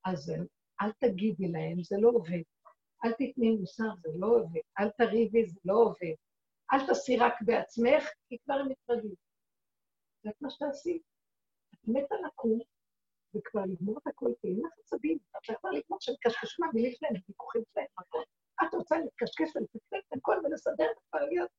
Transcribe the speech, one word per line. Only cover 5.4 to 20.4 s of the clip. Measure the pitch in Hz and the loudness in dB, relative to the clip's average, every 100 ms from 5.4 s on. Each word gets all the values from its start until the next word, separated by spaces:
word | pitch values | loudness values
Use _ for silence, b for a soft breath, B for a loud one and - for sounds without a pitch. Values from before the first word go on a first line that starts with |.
| 185 | 2
זה | 165 | -4
לא | 185 | 2
עובד. | 214 220 170 170 160 _ _ _ _ - | 4 4 2 -8 -8 _ _ _ _ 0
אל | 269 277 | 0 2
תעשי | - - 226 | 0 2 4
רק | 240 - 214 | 4 4 2
בעצמך, | 220 - - 233 294 - - _ | 2 0 2 6 6 4 -12 _
כי | 240 | -12
כבר | - | -4
הם | 277 269 | -2 -2
יתרגלו. | 262 - 240 214 - _ _ _ _ _ _ _ _ _ _ | -6 -2 -2 -2 -10 _ _ _ _ _ _ _ _ _ _
זה | 214 - | -10 -6
מה | 277 | -10
שתעשי. | - 294 269 339 330 _ _ _ _ _ _ _ | -4 -4 -4 -4 -4 _ _ _ _ _ _ _
את | _ - | _ 0
מתה | 262 285 392 311 | 0 0 -4 -6
לקום, | - 240 226 - _ _ _ _ _ _ | -2 0 0 -2 _ _ _ _ _ _
וכבר | 208 - 214 | -8 -4 -4
לגמור | 190 185 190 247 | -2 -4 -4 -4
את | 302 | -6
הכל, | - 240 240 | -2 -2 -2
כי | - | -4
אין | 190 330 | -4 -4
לך | - | -10
עצבים. | _ 339 302 330 _ - | _ -4 -2 -2 _ -14
את | - | -8
לא | |
יכולה | - 381 - | -6 -4 -4
לגמור | - 381 | -4 -8
שמקשקשים | - - - - - - | -6 0 0 -2 -8 -4
המילים | 330 226 247 | -2 0 0
שלהם, | 247 311 185 | -2 -4 -4
הוויכוחים | - - - 466 453 | -8 -16 -6 -4 -4
שלהם, | - - - | -8 -8 -12
הכל. | 359 - - _ _ - | -8 -8 -8 _ _ -2
את | 330 | -2
רוצה | - - 330 | -2 0 0
להתקשקש | 294 - 233 - 320 - | -2 -4 -6 0 -2 -2
ולתקתק | - - _ 392 _ | -6 -8 _ -10 _
את | 269 | -4
הכל | - 370 | 0 0